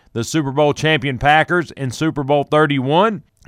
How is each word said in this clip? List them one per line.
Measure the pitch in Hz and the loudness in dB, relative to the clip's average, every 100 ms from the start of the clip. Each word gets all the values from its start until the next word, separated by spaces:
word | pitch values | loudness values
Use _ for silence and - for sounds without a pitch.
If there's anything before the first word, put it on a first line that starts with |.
| _ | _
the | 117 | -8
Super | 113 160 139 | -4 -2 -2
Bowl | 139 147 | 0 0
champion | 135 156 160 139 120 | 2 0 0 -2 0
Packers | 139 156 151 175 156 | 2 4 2 -2 -4
in | - 135 | -8 -8
Super | - 160 151 | -4 -4 -2
Bowl | 135 147 | 0 0
thirty-one | 135 151 156 143 131 165 220 185 - _ | 2 2 2 0 0 2 2 -2 -10 _